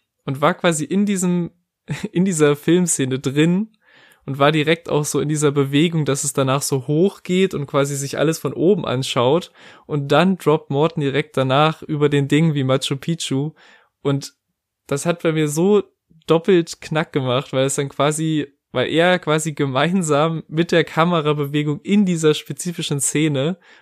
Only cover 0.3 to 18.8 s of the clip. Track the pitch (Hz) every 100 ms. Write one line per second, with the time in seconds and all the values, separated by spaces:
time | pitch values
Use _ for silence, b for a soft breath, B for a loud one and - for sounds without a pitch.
0.3 | 139 151 180 180 156 151 185 208 196 180
1.3 | 175 170 - _ _ - 143 - 170 190
2.3 | 160 147 147 - 175 175 - 131 131 139
3.3 | 143 165 180 220 _ b b b b -
4.3 | 135 143 156 147 165 - 147 151 147 143
5.3 | 151 151 143 135 143 170 165 143 131 139
6.3 | - 131 139 - 139 127 151 196 - -
7.3 | 185 190 - 139 143 139 139 139 - 147
8.3 | 156 139 - 156 196 - 127 131 - 123
9.3 | 165 - B B B - 151 139 147 185
10.3 | 185 - 156 - 139 160 160 139 131 151
11.3 | - 131 131 156 156 - 151 147 143 139
12.3 | 147 165 147 131 131 - 139 - 165 -
13.3 | 135 151 b b b b _ 147 139 -
14.3 | - _ _ _ _ - 143 170 170 170
15.3 | 160 151 147 190 208 190 _ _ _ -
16.3 | 165 165 180 165 - - 156 165 147 127
17.3 | 123 127 135 135 - 139 - 143 156 160
18.3 | 156 139 _ _ 127